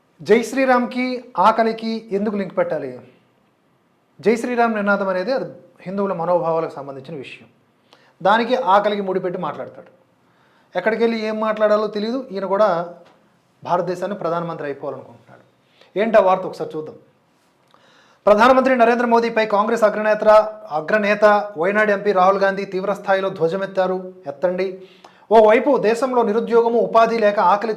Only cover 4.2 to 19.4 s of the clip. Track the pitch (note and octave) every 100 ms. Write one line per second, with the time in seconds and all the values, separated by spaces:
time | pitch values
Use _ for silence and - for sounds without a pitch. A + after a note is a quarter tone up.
4.2 | F3+ A3+ B3 A#3+ A#3 G#3+ G3+ G3 G3 F#3
5.2 | F#3 C4 E3 - - _ - G3 G3+ F3+
6.2 | E3 F3+ D#3+ E3 D#3+ D3+ C#3 C3+ C3+ D#3
7.2 | A#2+ - - _ _ _ _ _ _ _
8.2 | F3 A3+ A#3 B3 - G3+ G#3 G3+ F#3+ F#3
9.2 | F3+ F3+ D#3+ C#3 A2+ - - _ _ _
10.2 | _ _ _ _ _ F3+ F3+ G#3+ A#3 A3+
11.2 | G#3+ G#3+ A3 G#3+ G#3+ G#3+ G#3+ G#3 G#3+ C4
12.2 | B3+ F#3+ F#3+ G3 G#3+ E3+ F3 - - _
13.2 | _ _ _ _ - F3 F3 F3 F#3+ G3
14.2 | E3 E3+ E3 D#3+ D3 C#3 D3 C3 A#2 -
15.2 | _ - _ _ _ _ _ F3+ A3+ G#3+
16.2 | F#3+ F#3 E3 - D#3+ D#3 - - _ _
17.2 | _ _ _ _ _ _ _ _ _ _
18.2 | - G#3 A#3+ C4 C4 B3+ A#3 A#3+ A#3+ A#3
19.2 | A#3 A3